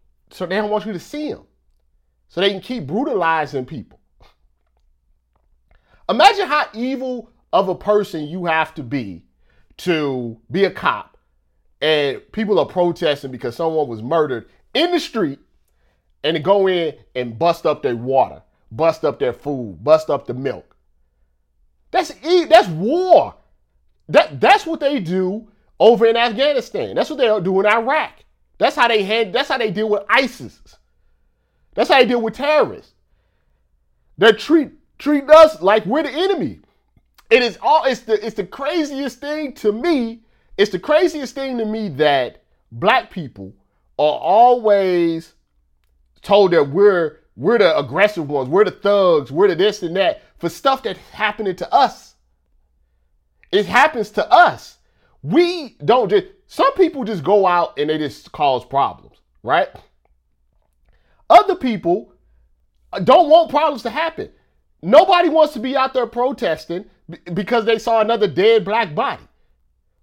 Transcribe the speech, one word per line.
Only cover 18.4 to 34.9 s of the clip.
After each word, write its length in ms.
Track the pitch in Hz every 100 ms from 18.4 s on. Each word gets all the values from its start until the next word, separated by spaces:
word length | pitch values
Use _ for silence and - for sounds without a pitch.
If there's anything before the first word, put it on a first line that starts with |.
| _ _ _
bust 340 | 113 165 156 151
up 140 | -
their 140 | 127
food, 440 | 117 147 135 110 82
bust 260 | 123 156 156
up 160 | 143 -
the 80 |
milk. 420 | 127 135 92 - _ _ _ _ _ _ _ _ _ _ _ _
That's 200 | 370 339 - 302
e-, 200 | 359 262
that's 220 | 330 202
war. 680 | 156 208 339 370 254 104 - _ _ _ _ _ _ -
That, 320 | 226 - 139
that's 240 | 233 415 320
what 140 | 330
they 200 | 285 285
do 480 | 165 185 185 214 233 _ _ -
over 260 | 214 220 226
in 100 | 226
Afghanistan. 800 | 240 214 294 277 - 190 104 127
That's 140 | 247
what 100 | 294
they 80 | 233 214
do 180 | 180 190
in 60 | 208
Iraq. 580 | 226 226 311 - - _ _ _ -
That's 180 | 226 302
how 120 | 240
they 160 | 220
hand, 320 | 190 226 208 233
that's 140 | 285
how 100 | 262
they 100 | 220
deal 200 | 180 220
with 140 | 208 -
isis. 500 | 233 269 - 113 - _ _ _ _ _ _ _ _ _ _ _ -
That's 140 | 294
how 100 | 277
they 80 | 247
deal 140 | 240
with 120 | 226
terrorists. 600 | 226 277 302 165 87 - _ _ _ _ _ _ _ _ _ _ _ _ -
They 140 | 220
treat, 400 | - - 320 269 - _